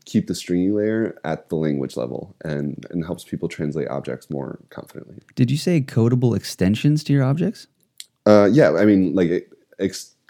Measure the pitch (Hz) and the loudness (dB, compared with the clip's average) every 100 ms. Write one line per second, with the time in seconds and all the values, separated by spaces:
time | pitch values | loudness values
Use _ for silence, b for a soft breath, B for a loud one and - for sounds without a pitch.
0 | - 110 - 87 - 90 95 104 107 110 | -4 -2 -2 -6 -2 0 0 0 0 -2
1 | 101 - 78 80 - 80 78 69 65 - | -4 -6 -8 -8 -6 -4 -2 -2 -4 -6
2 | 62 - - - 80 73 71 - - 85 | -8 -8 -14 -14 -8 -6 -6 -8 -8 -8
3 | 82 85 - - 82 - 76 76 64 67 | -6 -10 -10 -8 -8 -6 -6 -6 -6 -8
4 | 65 64 - 71 65 - _ - - - | -8 -12 -10 -10 -10 -12 _ -20 -18 -18
5 | - - - - 127 143 180 170 131 120 | -20 -20 -8 0 0 0 0 0 0 2
6 | 117 127 123 101 - - 92 107 147 151 | 2 2 0 -2 -6 -2 0 2 2 0
7 | - 139 131 156 180 - - _ _ - | 2 0 2 0 -2 -4 -14 _ _ -20
8 | - _ 104 107 101 135 104 82 107 98 | -20 _ 6 8 8 6 4 4 4 4
9 | 92 90 85 87 - - _ - 95 - | 4 2 0 -2 -6 -20 _ -6 -6 -6
10 | - _ | -16 _